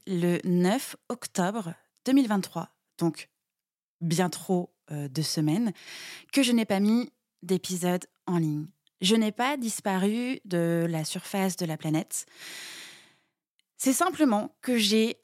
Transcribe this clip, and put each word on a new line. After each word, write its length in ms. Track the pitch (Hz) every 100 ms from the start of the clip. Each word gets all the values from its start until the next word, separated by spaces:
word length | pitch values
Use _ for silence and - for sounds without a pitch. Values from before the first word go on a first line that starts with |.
| -
le 340 | 180 175 175
neuf 520 | - 180 175 240 - - -
octobre 640 | 240 - - 180 226 175 165 _ _
deux 80 | -
mille 160 | 269 240
vingt-trois, 420 | 208 180 170 - _ _ -
donc 300 | 170 151 - _ _ _ _ _ _ _
bien 280 | 170 165 180
trop, 460 | - - 185 175 _ -
euh, 180 | 151 143
de 140 | 131
semaines, 500 | 151 - 151 170 233 170 - - - - -
que 100 | -
je 100 | 247
n'ai 120 | 240
pas 160 | 220 196
mis 320 | 202 226 240 - _ _
d'épisode 600 | 175 185 - 185 180 180 - _ -
en 120 | 175
ligne. 280 | 160 147 156 _ _ _
Je 120 | 185
n'ai 160 | 226 214
pas 280 | 208 247 294
disparu 840 | 226 - 208 190 196 226 247 262 202
de 400 | 175 170 170 170
la 160 | 165
surface 520 | 151 185 - 202 190 175
de 100 | 170
la 100 | 156
planète. 480 | 160 156 - - - - - - - - - - - _ _ _ _ _ _ -
C'est 160 | 262
simplement 640 | 262 349 - 302 208 208 -
que 160 | - 240
j'ai, 400 | 202 220 220 -